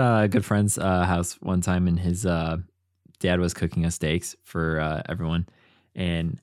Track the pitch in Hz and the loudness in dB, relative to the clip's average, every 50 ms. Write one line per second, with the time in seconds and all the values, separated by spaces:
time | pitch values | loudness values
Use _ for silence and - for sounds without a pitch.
0 | 131 123 117 110 107 104 95 120 101 - 104 101 101 98 - - 87 95 90 90 | 4 4 4 4 4 4 2 0 0 2 2 2 2 2 0 0 0 2 2 2
1 | 87 90 90 87 85 - - - - 98 92 90 87 95 90 90 90 90 85 87 | 2 2 2 0 -2 -4 -6 -8 -4 -2 0 0 0 2 2 2 2 2 2 2
2 | 90 87 87 90 101 92 87 82 80 80 80 80 87 - _ _ _ _ _ _ | 0 0 -2 0 0 0 0 0 0 -2 -4 -4 -6 -10 _ _ _ _ _ _
3 | _ - - _ - 92 90 90 90 85 - - 87 82 - 85 82 85 82 - | _ -20 -10 _ 0 0 2 2 2 0 0 -2 -4 -2 0 0 0 0 -2 -2
4 | - 78 78 87 - - - - _ - - 87 82 80 80 78 78 78 78 73 | -2 0 0 -2 -2 -6 -12 -16 _ -10 -6 -4 -2 -2 -2 -2 -2 -2 -4 -6
5 | - - 80 101 80 80 82 85 87 - _ _ _ _ _ _ _ _ _ - | -6 -6 -6 -6 -4 -2 -2 -2 -2 -4 _ _ _ _ _ _ _ _ _ -6
6 | 90 87 85 85 82 82 - - | -4 -2 -2 -2 -2 -4 -6 -8